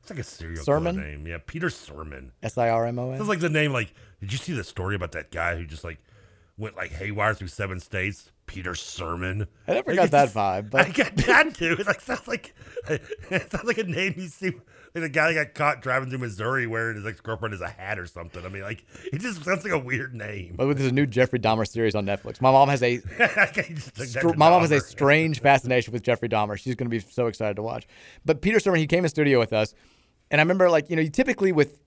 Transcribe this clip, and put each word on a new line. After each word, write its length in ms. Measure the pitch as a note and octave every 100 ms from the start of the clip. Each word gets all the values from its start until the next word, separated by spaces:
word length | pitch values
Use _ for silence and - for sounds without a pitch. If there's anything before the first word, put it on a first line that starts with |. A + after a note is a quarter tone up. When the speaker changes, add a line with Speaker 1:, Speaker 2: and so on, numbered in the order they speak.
Speaker 1:
It's 100 | -
like 80 | E3+
a 40 |
serial 400 | - - D#2+ E2
Speaker 2:
Sirmon? 280 | G#2+ D3 E3+ F3+
Speaker 1:
killer 100 | D2
name. 180 | D2 D#2
Yeah, 120 | E2+
Peter 240 | - E3 E3
Sirmon. 640 | - - D2 D#2 C2+ C2 _
Speaker 2:
S 140 | A#2 -
I 120 | A#2
R 160 | A2+ A#2
M 140 | B2
O 120 | B2+
N? 60 | C3
Speaker 1:
Sounds 120 | G#3+
like 100 | F#3+
the 100 | E3+
name, 220 | D3+ D3+
like, 200 | B2+ G#2 _ - _
did 120 | G2
you 60 | B2+
see 160 | -
the 100 | C#3+
story 320 | F#2 - F#2 G2+
about 180 | E2+
that 180 | E2 D#2
guy 240 | E2+ E2+ E2+
who 100 | D#2+
just, 180 | D#2
like, 140 | E2+ D#2+ _ - _ _ _ -
went, 180 | G#2+ F#2
like, 160 | F2+
haywire 420 | D2+ G2+ G#2 G#2
through 140 | G#2+ F2+
seven 320 | - G2 F#2
states? 520 | - F#2+ F#2+ G2 - _ -
Peter 260 | F#2 F2+
Sirmon. 760 | F2 - - E2 E2+ F2+ G2 G#2 _ -
Speaker 2:
I 80 | F#3+
never 160 | F#4
Speaker 1:
Like, 40 | F#3
Speaker 2:
got 80 | F3
Speaker 1:
it's 60 |
Speaker 2:
that 120 | C#3+ C3+
Speaker 1:
just, 100 | G#2
Speaker 2:
vibe, 340 | G2+ F#2 G#2+
but 100 | C3
Speaker 1:
<laughs> 60 | F#3+
I 20 |
got 260 | F3+ C4 G3+
that, 360 | - A#3+ D#4 -
too. 200 | E3 E3
It, 60 | G3+
like, 140 | -
sounds 260 | - B3 -
like, 280 | A#3+ - _ -
<laughs> 180 | - -
it 640 | D#3 - - - F#3 -
sounds 120 | -
like 140 | A3+ A3
a 60 |
name 320 | G3 D#3 F#3+ F3
you 100 | F3+
see, 240 | - F#3 - - - - E3+
like, 80 |
a 60 | D#3+
guy 220 | D3+ D#3
that 40 | D#3+
got 180 | D3
caught 280 | - D3 B2
driving 260 | C3 B2+ C3
through 80 | C3
Missouri 480 | B2 F#2+ A2 C3 A#2
wearing 300 | A2+ A2+ G#2+
his 80 | G#2
ex-girlfriend 480 | G2+ - A2+ A2
as 80 | G2
a 80 | E2+
hat 300 | E2 F#2+ G#2
or 80 | F2+
something. 360 | F2 E2+ F2+
I 60 | F2+
mean, 140 | G2
like, 200 | G2 A2 _ - -
it 60 | D3
just 220 | A#3+ F3+
sounds 200 | D3+ F#3+
like 80 | G#3
a 60 | E3
weird 360 | B2 - C3 A#2+
name. 400 | G#2 G2+ F2 F2+
Speaker 2:
But 180 | C3 C#3
there's 140 | C3
a 40 |
new 120 | C3 C#3+
Jeffrey 340 | A2+ B2+ B2+
Dahmer 280 | A2 A2 G#2
series 260 | A2+ A2+
on 120 | G#2 G2+
Netflix. 340 | G2+ - -
My 100 | C3
mom 160 | C3+ C#3
has 120 | C#3
a 160 | A#2+ A#2+
Speaker 1:
<laughs> 220 | - -
Okay, 480 | A#3+ G#3+ G3 G#3 -
you 60 | D#3+
just 200 | - -
took 0 |
that 120 | C3+
Speaker 2:
str-, 120 | A#2+ E3+
Speaker 1:
to 60 | D#3+
Speaker 2:
my 120 | D#3
mom 120 | F3
has 100 | E3+
a 60 | D3
Speaker 1:
Dahmer. 40 |
Speaker 2:
strange 580 | - - C#3 D3+ D#3+ C#3+
fascination 520 | C#3 C#3 B2 B2+ A2+
with 80 | A#2
Jeffrey 260 | A2+ A#2 A#2
Dahmer. 300 | G#2+ G#2 G2+
She's 160 | - A#2+
gonna 140 | B2
be 100 | A#2
so 280 | - - A#2
excited 280 | G#2 G#2+ G2+
to 40 |
watch. 240 | A2 A#2 - - - - -
But 160 | D#3
Peter 160 | F#3+ A3
Sirmon, 200 | G3 F3
he 80 | D#3
came 180 | E3+ E3+
in 40 |
studio 280 | D3+ D3 C3
with 140 | A2+
us, 220 | A2 A2 _ _ _ _ _ _
and 100 | D3
I 20 |
remember, 260 | D#3+ F#3 F3+
like, 200 | E3 D3
you 60 | E3
know, 80 |
you 60 | D#3+
typically 420 | D3+ C4 B3 F#3+
with 260 | D#3+ C#3+ -